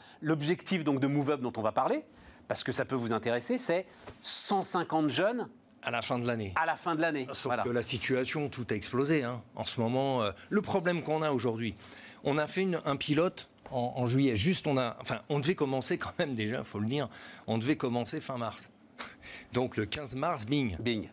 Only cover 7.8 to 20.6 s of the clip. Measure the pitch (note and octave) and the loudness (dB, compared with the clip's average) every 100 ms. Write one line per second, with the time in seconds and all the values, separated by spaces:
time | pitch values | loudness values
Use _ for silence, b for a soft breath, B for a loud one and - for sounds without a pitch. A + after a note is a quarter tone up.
7.8 | A2 A#2+ - B2+ B2+ D#3 C#3+ - A2+ G#2+ | 0 -2 0 2 2 -2 -2 -4 -4 -4
8.8 | - B2 C#3+ D#3+ A#2+ B2 - - G#2+ - | 0 0 2 2 0 -6 -10 -6 -4 0
9.8 | A2+ B2+ C3+ B2+ G#2 F2+ B G#3 F#3+ G3 | 0 2 2 2 0 -2 B 0 2 2
10.8 | F3 F3 D3 D#3 D#3 C3 A#2+ A2+ A#2 F#2 | 2 0 0 0 2 2 2 0 -4 -6
11.8 | B B B B C#3 D3 D3+ F#3 F#3+ E3 | B B B B 0 2 0 0 0 0
12.8 | D#3 C#3 - D3 F3+ - - - - C3 | 0 0 2 4 2 0 -12 -18 -6 -4
13.8 | A#2+ C3 B2 C3+ C#3 A2 D3 F#3 D#3 C3 | -2 0 2 4 4 4 2 2 2 2
14.8 | A#2+ - - A#2 - D3 D3 F#3 C#3 C3+ | 0 -2 -6 -6 -2 0 0 0 0 0
15.8 | B2 F3 - - D#3+ A#2+ G#2+ B2+ A2 G#2 | 0 -2 -2 -2 -2 0 -2 -2 -4 -4
16.8 | A2 C#3+ B2 B B B - A2+ A#2+ D3+ | -2 0 -2 B B B -2 0 0 0
17.8 | B2+ A#2+ A#2 D#3 - B2+ A2+ - - - | 0 0 -2 -4 -6 -6 -6 -8 -12 -18
18.8 | - - - - - - - B2 B2+ - | -20 -16 -14 -14 -16 -16 -4 -2 0 -2
19.8 | G2+ D3+ C#3 B2+ D#3+ D#3 G#2+ C#3+ | -4 -4 -6 -2 -2 -2 0 2